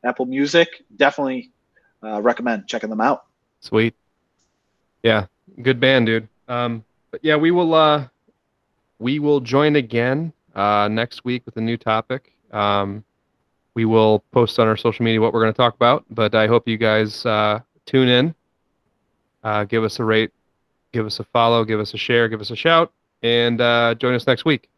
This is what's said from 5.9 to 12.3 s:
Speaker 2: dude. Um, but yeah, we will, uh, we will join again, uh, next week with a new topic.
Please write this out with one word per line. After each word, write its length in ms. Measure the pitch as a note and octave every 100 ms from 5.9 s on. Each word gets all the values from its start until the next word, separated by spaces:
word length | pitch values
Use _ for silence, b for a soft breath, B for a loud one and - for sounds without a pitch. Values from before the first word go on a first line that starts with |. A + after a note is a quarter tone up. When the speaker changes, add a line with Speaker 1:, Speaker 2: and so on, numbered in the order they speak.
| C3 A2+
Speaker 2:
dude. 220 | A2+ A2 _ _
Um, 360 | A#2+ A#2+ A#2 - _ _
but 120 | -
yeah, 140 | D#3 D3+
we 120 | D#3+
will, 240 | F3+ E3+
uh, 340 | D#3+ D#3 D3+ C3 _ _ _ _ _ _ _ _ _
we 180 | A#2 D3
will 220 | D3 C#3+
join 380 | A#2+ C3+ D3+ D3+
again, 540 | A#2+ A#2 A#2+ C#3 E3 - _
uh, 340 | - G2+ G#2 G#2
next 320 | A2 A#2 - B2
week 160 | B2 -
with 120 | A2+
a 40 |
new 160 | A2+ A#2
topic. 580 | - A2 - C3 _